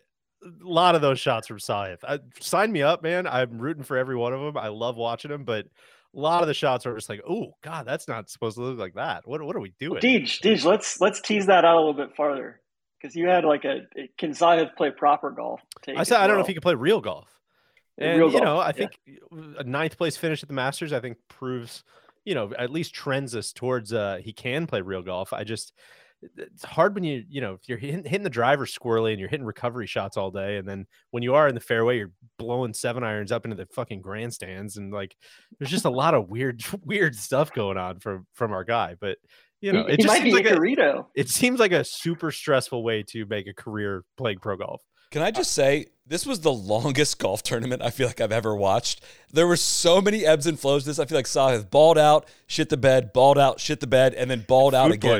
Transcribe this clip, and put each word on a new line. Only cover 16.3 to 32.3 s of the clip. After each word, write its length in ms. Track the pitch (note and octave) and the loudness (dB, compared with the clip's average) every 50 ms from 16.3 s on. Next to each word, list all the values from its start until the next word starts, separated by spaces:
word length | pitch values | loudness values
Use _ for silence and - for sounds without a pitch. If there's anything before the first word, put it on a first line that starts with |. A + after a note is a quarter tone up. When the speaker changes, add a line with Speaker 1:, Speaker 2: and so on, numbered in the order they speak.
Speaker 1:
know 80 | G#3+ G3 | 4 4
Speaker 2:
well. 60 | F#3 | 2
Speaker 1:
if 40 | G3 | 0
he 60 | F#3+ | -2
can 60 | D#3+ | 0
play 120 | C#3 F3+ E3+ | 0 0 2
real 260 | A2+ B2+ E3+ A3+ F#3+ | 2 2 2 2 2
golf. 300 | A#2+ G#2 E2 C#2+ - _ _ _ _ _ _ _ _ _ _ _ _ _ _ | 0 -4 -8 -8 -12 _ _ _ _ _ _ _ _ _ _ _ _ _ _
Speaker 2:
Yeah, 100 | - D3 D#3+ | -6 -2 0
Speaker 1:
And, 100 | E3+ D#3+ | 4 4
Speaker 2:
real 140 | E3 D#3 | 4 4
Speaker 1:
you 80 | C3 - | 4 4
know, 40 | - D#3+ D3 | 4 2 2
Speaker 2:
golf, 80 | F3 F3 | 2 0
Speaker 1:
I 20 | |
Speaker 2:
yeah. 60 | D#3+ | 0
Speaker 1:
think 260 | D3 - G#3 G#3 - _ _ - C#3 - - _ E3+ D#3+ D#3 D3+ D3 - | -2 -4 -6 -8 -8 _ _ -20 -20 -20 -20 _ -20 -20 -20 -16 -14 -12
a 60 | C#3 | -8
ninth 320 | B2 C3 C#3+ D#3+ D#3+ - | -6 -4 -2 -4 -4 -4
place 200 | - F3 D#3+ - | -2 -4 -4 -2
finish 260 | - - E3 D#3 - | -4 -4 -4 -4 -6
at 60 | - D3 | -8 -8
the 60 | C#3+ | -4
Masters, 380 | C3+ B2+ C3+ C#3 - F3 D3+ | -4 -2 -2 -4 -4 -6 -6
I 60 | D3 B2 | -6 -6
think, 160 | A#2 B2 A#2 - _ _ | -6 -8 -12 -16 _ _
proves, 560 | _ _ C3 B2+ B2+ B2 A#2 A2+ - - _ _ _ _ _ _ _ _ - | _ _ -8 -8 -8 -8 -10 -12 -16 -20 _ _ _ _ _ _ _ _ -8
you 100 | G#3+ F3+ | -4 -4
know, 180 | C3 G#2+ G2+ A#2+ - | -4 -4 -4 -6 -6
at 120 | B2 B2 | -6 -4
least 220 | C#3 E3 D#3 - - | -4 -6 -6 -8 -10
trends 420 | - - C#3+ C3 C#3 C#3 B2 A#2 | -8 -6 -4 -4 -4 -4 -6 -8
us 160 | A2+ - - | -8 -8 -10
towards, 400 | - - B2 B2+ B2+ B2 A2+ G#2 | -10 -6 -4 -2 -2 -4 -4 -4
uh, 260 | A#2 A2 G2+ G2+ F#2+ F2+ | -4 -2 -2 -4 -6 -8
he 100 | F#2+ A2 | -10 -14
can 340 | G#2 - - B2+ B2+ D3+ E3+ | -14 -10 -6 -6 -4 -4 -4
play 140 | D#3 - G#2 | -4 -4 -6
real 200 | F#2 F#2+ F#2+ F#2 | -4 -6 -8 -8
golf. 300 | F2 F#2 F2+ F#2 G2 - | -8 -8 -8 -8 -8 -8
I 120 | - G2 G#2 | -8 -8 -8
just, 280 | G#2 A2+ G#2 - - _ _ _ _ _ _ _ _ _ _ - - _ | -8 -8 -10 -12 -14 _ _ _ _ _ _ _ _ _ _ -20 -20 _
it's 280 | - - - _ - - | -18 -20 -18 _ -20 -20
hard 300 | - - - E3+ G#3 G3+ | -4 0 2 2 2 0
when 80 | G3+ F3+ | -2 -6
you, 180 | D#3 C#3+ B2 G#2+ - | -4 -6 -6 -8 -10
you 120 | C#3+ C#3 | -10 -8
know, 120 | B2 G2+ | -8 -8
if 160 | F#2+ F#2 _ - | -10 -10 _ -10
you're 100 | B2 G#2+ | -10 -8
hitting, 240 | A#2 C#3+ D3+ F#3+ | -8 -8 -8 -8
hitting 220 | - - E3+ G3+ G3+ | -6 -4 -4 -4 -4
the 60 | F3+ | -4
driver 340 | B2+ - C3 B2+ D3 C#3+ B2+ | -2 2 2 4 2 2 0
squirrely 440 | - - - - A#2+ A2+ A2+ A2+ A2 | -4 -10 -8 -4 -2 0 0 0 0
and 80 | A2 G2 | -2 -4
you're 80 | F#2+ F2 | -6 -6
hitting 180 | D#3 D3 B2+ | -8 -8 -8
recovery 400 | A2 G#2+ - - A#2+ A#2 B2 G#2+ | -10 -8 -8 -8 -8 -6 -8 -10
shots 300 | - - A#2 G2 F#2+ - | -8 -6 -6 -6 -6 -6
all 160 | G#2+ F#2+ F#2+ | -6 -6 -6
day, 240 | F2+ G2+ G2 G2+ G#2 | -6 -6 -6 -6 -6
and 100 | G2+ F#2+ | -6 -8
then 200 | G2+ G2 G2 F#2+ - _ _ _ _ | -10 -10 -12 -12 -16 _ _ _ _
when 100 | - A#2+ | -8 -4
you 120 | A#2+ B2 C3 | 0 2 4
are 100 | D3+ D#3 | 4 4
in 80 | C#3+ B2+ | 4 2
the 60 | A#2 | -2
fairway, 380 | - - A#2+ A2+ A2+ A#2+ B2 A#2 | -4 -2 0 2 2 2 0 0
you're 120 | G#2 F2+ F2+ _ _ A#2 | -4 -8 -12 _ _ _